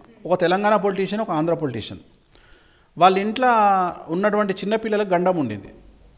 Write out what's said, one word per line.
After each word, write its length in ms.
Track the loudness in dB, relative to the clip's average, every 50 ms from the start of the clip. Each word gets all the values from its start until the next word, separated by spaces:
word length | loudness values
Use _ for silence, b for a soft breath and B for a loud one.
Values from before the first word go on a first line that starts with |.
| -20 -20 -20 -12 -4
ఒక 140 | -2 0 0
తెలంగాణ 360 | 2 2 0 2 2 2 2
పొలిటీషియన్, 460 | 2 2 0 -2 -2 -4 -4 -4 -6 -4
ఒక 80 | -4
ఆంధ్ర 240 | -2 -2 0 0 -2
పొలిటీషియన్. 460 | -2 -2 -6 -6 -6 -10 -10 -14 -16 -18 _ _ _ _ _ b b b b b b b b b b b b b 4
వాళ్ళ 200 | 4 6 6 4
ఇంట్లో 300 | -2 -4 -2 0 2 2 4 4 4 4 4 2 0 -2 -4 -8 -8 -6 -4
ఉన్నటువంటి 400 | 0 0 0 2 0 0 0 -2
చిన్నపిల్లలకు 560 | -4 -4 -2 -2 -2 -2 -2 -2 0 0 0
గండం 280 | 0 0 2 2 0
ఉండింది. 380 | 0 -2 -4 -4 -8 -12 -16 -20 -20 -20 -20 -20 -20 -20 -20 -20